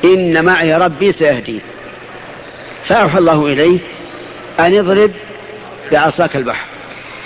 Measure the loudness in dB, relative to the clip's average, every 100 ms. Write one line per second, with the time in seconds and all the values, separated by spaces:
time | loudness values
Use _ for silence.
0 | 6 4 4 2 4 4 4 4 2 2
1 | 0 4 2 2 -4 -10 -10 -18 -16 -18
2 | -18 -18 -18 -18 -18 -18 -18 -16 0 2
3 | 4 4 4 4 2 2 4 4 0 -16
4 | -16 -16 -18 -18 -10 0 4 4 4 4
5 | 4 0 -16 -18 -16 -18 -16 -16 0 2
6 | 2 2 0 0 -4 -6 -10 -16 -18 -18
7 | -18 -14